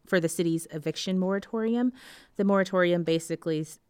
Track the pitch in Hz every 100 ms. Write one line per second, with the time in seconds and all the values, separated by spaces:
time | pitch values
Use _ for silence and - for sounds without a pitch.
0 | - 185 165 - 170 165 - 160 156 156
1 | - 185 185 196 - 226 226 233 254 247
2 | - - - - 202 196 190 185 175 175
3 | 165 165 - 165 165 156 156 -